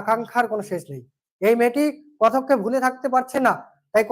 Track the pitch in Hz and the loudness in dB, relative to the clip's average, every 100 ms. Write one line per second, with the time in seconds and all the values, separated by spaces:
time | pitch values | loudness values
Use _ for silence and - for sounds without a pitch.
0 | 208 226 226 240 226 214 196 180 - 135 | 2 -2 -2 -2 -2 -2 -6 -8 -8 -16
1 | - _ _ - 202 233 240 277 302 285 | -16 _ _ -2 0 2 2 2 -2 -4
2 | - - 220 262 262 254 208 262 254 262 | -12 0 2 2 0 0 0 0 -2 -2
3 | 269 254 254 277 240 165 - _ _ 214 | -2 -2 -2 0 2 0 -6 _ _ 0
4 | 220 | 2